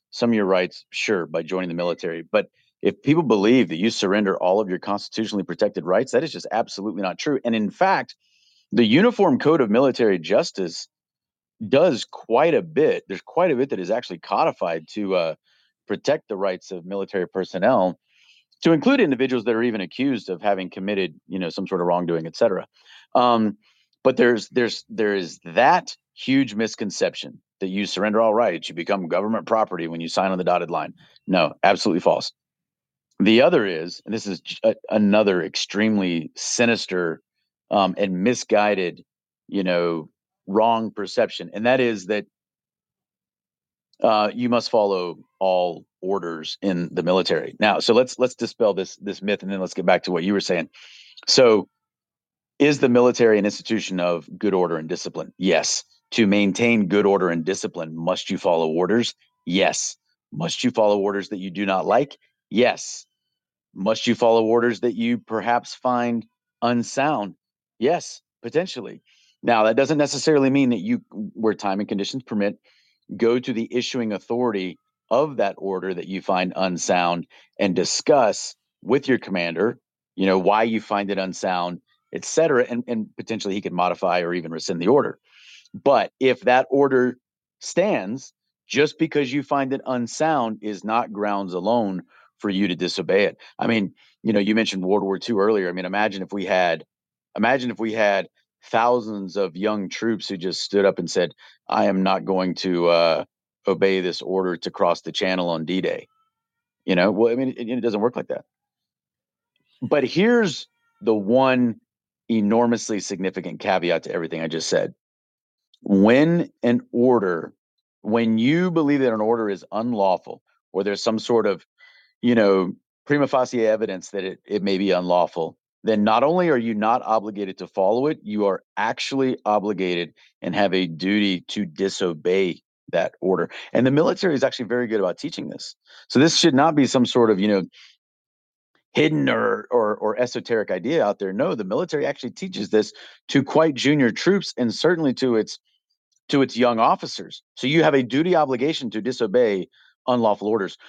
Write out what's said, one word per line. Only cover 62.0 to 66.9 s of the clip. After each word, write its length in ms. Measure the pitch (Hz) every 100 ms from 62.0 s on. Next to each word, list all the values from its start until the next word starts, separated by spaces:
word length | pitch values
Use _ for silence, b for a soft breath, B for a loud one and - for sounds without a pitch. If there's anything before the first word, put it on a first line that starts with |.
| 147 - _ _ _
Yes. 560 | 98 120 80 - - - _ _ _ _ _ _
Must 360 | - 98 113 120
you 80 | 110
follow 280 | 117 113
orders 360 | 110 117 120 107
that 160 | 123 101
you 220 | 117 120
perhaps 560 | - 110 104 120 -
find 520 | - 127 123 120 117 - _ _ -
unsound? 760 | 117 120 110